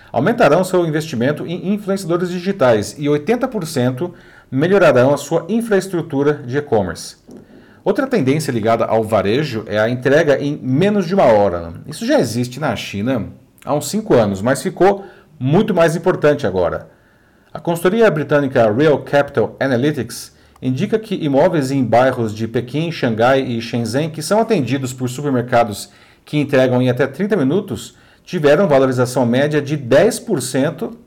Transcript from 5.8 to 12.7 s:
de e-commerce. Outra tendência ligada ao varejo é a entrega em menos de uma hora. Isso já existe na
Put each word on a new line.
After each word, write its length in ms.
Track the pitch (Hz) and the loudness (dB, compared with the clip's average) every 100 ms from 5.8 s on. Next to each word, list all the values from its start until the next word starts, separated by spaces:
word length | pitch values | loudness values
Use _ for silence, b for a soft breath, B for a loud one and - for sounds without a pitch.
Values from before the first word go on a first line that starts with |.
| 185 175 156 139 143 147 127 | 0 -4 -4 0 0 0 -4
de 120 | 120 | -6
e-commerce. 580 | - 110 95 80 - - - - B B B B | 0 0 0 -6 -12 -18 -20 -20 B B B B
Outra 220 | - 208 269 | -4 -2 0
tendência 460 | 208 127 147 156 | 0 2 0 0
ligada 340 | 123 107 113 113 | -2 0 0 2
ao 180 | 110 | 0
varejo 600 | 107 107 95 120 151 113 - | 2 0 2 0 -2 -6 -4
é 140 | 104 | -2
a 100 | 110 | 0
entrega 500 | 123 135 139 165 139 | 0 2 2 4 2
em 200 | 143 147 | 0 -6
menos 460 | 127 131 190 208 170 | -2 0 2 0 0
de 80 | 196 | 2
uma 100 | 156 | 4
hora. 480 | 107 101 87 85 82 - | 4 4 0 -8 -14 -14
Isso 180 | - 233 | -8 0
já 140 | 294 | 0
existe 400 | 135 110 123 127 | 0 -2 -4 -4
na 160 | 151 | -4